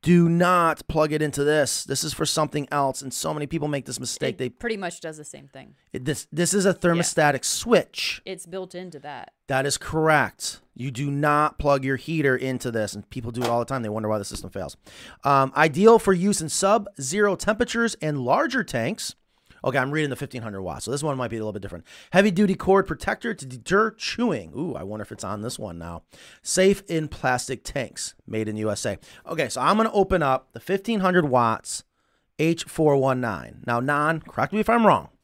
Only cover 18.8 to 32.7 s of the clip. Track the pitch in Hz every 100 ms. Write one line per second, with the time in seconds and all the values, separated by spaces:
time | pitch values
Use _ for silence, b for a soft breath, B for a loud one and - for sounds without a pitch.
18.8 | 113 214 - - _ b b b - 135
19.8 | 131 151 151 127 127 127 113 98 92 71
20.8 | - 139 151 131 123 113 107 104 98 90
21.8 | - B B - 202 175 208 190 - 196
22.8 | 190 147 - - 233 208 135 127 - 190
23.8 | 220 208 - - 240 143 82 90 170 110
24.8 | 92 107 104 - - 104 107 - 104 85
25.8 | 82 85 _ B B B - - 190 196
26.8 | - 165 156 - 131 123 - 131 - 143
27.8 | 120 - - - - 110 107 107 107 104
28.8 | 113 101 B B - 151 131 - 135 202
29.8 | 226 208 190 185 147 131 _ - - 190
30.8 | 196 226 185 180 151 123 117 110 - -
31.8 | - _ _ _ _ _ 160 165 -